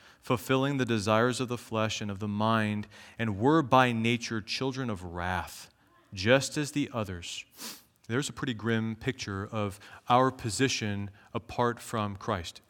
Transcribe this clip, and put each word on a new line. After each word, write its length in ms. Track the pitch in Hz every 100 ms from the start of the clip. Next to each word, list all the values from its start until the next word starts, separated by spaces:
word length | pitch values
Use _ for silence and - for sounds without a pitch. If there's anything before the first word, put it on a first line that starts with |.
| - -
fulfilling 560 | - 123 - 135 135 143
the 80 | 120
desires 560 | 113 101 110 123 120
of 80 | 120
the 80 | 123
flesh 420 | - 113 110 -
and 100 | 104
of 100 | 98
the 100 | 107
mind, 580 | 104 110 113 107 104 104 - - -
and 180 | 113 98
were 240 | 123 160
by 300 | 127 127 127
nature 480 | 113 113 120 - 113
children 500 | - - 135 127 127
of 140 | 98
wrath, 640 | 90 85 87 90 80 - - _ _ _ _
just 440 | 98 101 135 135 151
as 140 | 143
the 180 | 143 139
others." 500 | 120 101 87 87 - - - - - - _ -
There's 200 | 120 143
a 60 |
pretty 200 | - 139
grim 440 | 110 110 113 113 110
picture 500 | 135 120 - 98 101
of 260 | 110 104 92 - - -
our 220 | 123 131
position 800 | 131 117 101 131 - 107 101 101 - -
apart 460 | 117 - - 120 113
from 380 | - 117 104 98
Christ. 420 | - 98 85 - -